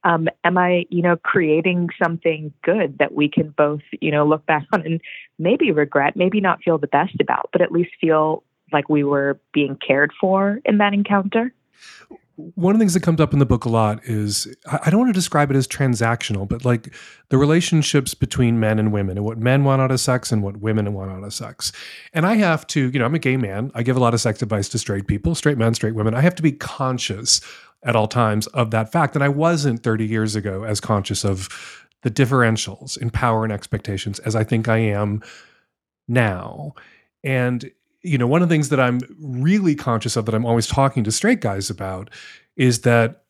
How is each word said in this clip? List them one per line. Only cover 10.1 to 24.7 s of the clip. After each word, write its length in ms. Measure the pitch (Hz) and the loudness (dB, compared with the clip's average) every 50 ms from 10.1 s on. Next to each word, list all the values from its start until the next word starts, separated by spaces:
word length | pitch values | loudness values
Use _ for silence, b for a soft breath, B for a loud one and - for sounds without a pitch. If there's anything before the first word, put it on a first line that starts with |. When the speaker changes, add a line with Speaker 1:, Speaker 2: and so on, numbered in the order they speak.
| - - | 0 -4
Speaker 1:
for 420 | - 185 190 190 196 202 202 240 _ | -2 0 2 2 2 0 -2 -2 _
in 140 | - 208 208 | 0 2 2
that 160 | 208 202 202 | 2 2 2
encounter? 580 | 202 202 - 202 196 190 196 - 226 233 254 _ _ _ _ B B B B B B B B B B _ _ _ - 156 170 - | 0 0 2 0 0 0 0 -2 -2 -2 -2 _ _ _ _ B B B B B B B B B B _ _ _ -18 -18 -14 -6
Speaker 2:
One 200 | - 170 185 202 | 0 2 2 4
of 40 | 220 | 4
the 40 | |
things 120 | 226 190 170 | 4 4 2
that 80 | 190 | 2
comes 180 | - 175 165 160 | 2 2 2 2
up 140 | 156 147 - | 2 4 4
in 40 | 143 | 4
the 60 | 139 | 4
book 220 | 117 123 117 - | 4 2 0 0
a 20 | 120 | 0
lot 340 | 113 113 110 107 107 107 - | 2 4 2 2 0 -2 -4
is, 440 | 123 113 107 104 101 101 - - - - _ _ - | -4 -4 -2 -2 -2 -2 -4 -6 -8 -14 _ _ -6
I, 80 | - 147 - | -6 0 2
I 40 | 160 | 2
don't 100 | 175 214 | 4 4
want 100 | 254 254 | 4 4
to 80 | 202 185 | 2 0
describe 320 | 170 - - 151 143 139 | 0 2 2 2 4 4
it 60 | 135 | 2
as 120 | 135 123 - | 0 0 0
transactional, 800 | - - 139 131 120 101 117 113 117 - - - 107 98 98 101 | -2 0 0 0 2 2 2 0 0 0 -2 -4 -4 -4 -4 -4
but, 160 | 120 117 127 | -6 -2 0
like, 300 | 123 120 113 - - B B B B B B B _ | 0 0 0 -2 -10 B B B B B B B _
the 80 | 131 | 2
relationships 800 | 131 143 143 156 175 170 - 175 160 143 - - 143 127 - - | 4 4 4 4 2 2 2 2 2 2 4 2 0 0 0 -2
between 440 | _ - - - - 127 117 117 117 | _ -4 -2 0 2 2 2 4 2
men 200 | 110 107 107 107 | 2 2 2 2
and 140 | 107 107 | 2 0
women 260 | 104 101 98 95 92 101 | 0 0 -2 -2 -4 -4
and 80 | 104 | -4
what 100 | 107 113 | -4 -4
men 280 | 117 110 123 131 143 139 | -2 0 2 2 4 4
want 180 | 139 135 135 | 4 4 2
out 80 | 131 131 | 2 2
of 100 | 135 123 | 0 0
sex 320 | - - 127 127 - - | 0 0 0 0 0 -2
and 100 | 117 107 | -2 -2
what 160 | 101 98 98 104 | -2 -4 -6 -4
women 320 | 98 110 107 107 104 101 104 | -4 -2 0 0 0 -2 -4
want 160 | 98 95 95 | -6 -8 -10
out 120 | 92 92 | -10 -12
of 120 | 98 104 - | -12 -12 -12
sex. 380 | - 110 107 - - - - B B B B B B B B - | -12 -12 -14 -12 -10 -10 -10 B B B B B B B B -2
And 100 | 165 160 | 0 2
I 120 | 190 226 | 2 4
have 300 | 214 208 175 160 147 - - | 4 4 2 2 0 -2 -4
to, 200 | - 151 131 127 | -2 0 0 0
you 80 | 123 135 | 0 0
know, 60 | 117 | 0
I'm 100 | 123 156 | 0 0
a 40 | 160 | 0
gay 180 | - 131 127 | 0 0 0
man. 340 | 131 120 98 95 101 120 139 - | 0 -2 -4 -4 -6 -8 -6 -6
I 80 | 120 | -4
give 140 | 120 123 127 | -2 0 2
a 40 | 131 | 2
lot 140 | 127 117 117 | 2 2 2
of 80 | 110 | 2
sex 180 | - 120 101 - | 0 -2 -2 -2
advice 300 | - 104 110 101 98 - | -4 -2 -2 -2 -2 -2